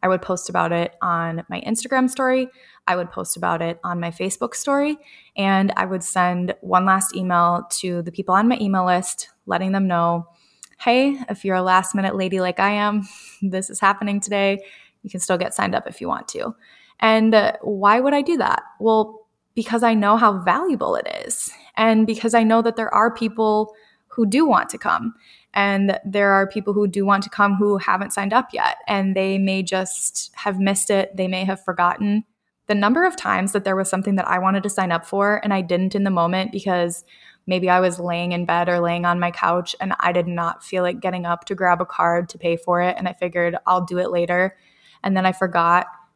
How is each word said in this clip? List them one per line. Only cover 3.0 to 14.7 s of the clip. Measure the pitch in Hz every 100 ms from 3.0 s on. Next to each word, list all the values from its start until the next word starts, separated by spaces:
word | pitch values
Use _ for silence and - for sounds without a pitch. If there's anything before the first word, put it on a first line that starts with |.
| 175
post | - 180 -
about | 175 170
it | 165 165
on | 180 175
my | 170
Facebook | 165 190 - 247
story. | - - 277 294 302 - - _ -
And | 196 190 196 -
I |
would | 185 185
send | 175 190 180 180 180 -
one | 180 180 185
last | 190 196
email | - 185 175 175 175 -
to | - 185 175
the | 170
people | 170 190
on | 185 226
my | 254
email | 208 196 180
list, | 180 185 - - _
letting | - 175 190
them | 196 190
know, | 175 170 170 170 _ _ _ - _
"Hey, | - 247 277 277 254
if | 202
you're | 196 185
a |
last | 185 185 190
minute | 202 190 196
lady | 185 190
like | 180 180
I | 196
am, | 208 208 208 196 - -
<laughs> | -
this | 196 185 185
is | -
happening | 196 190 208 202
today. | 202 202 196 196 -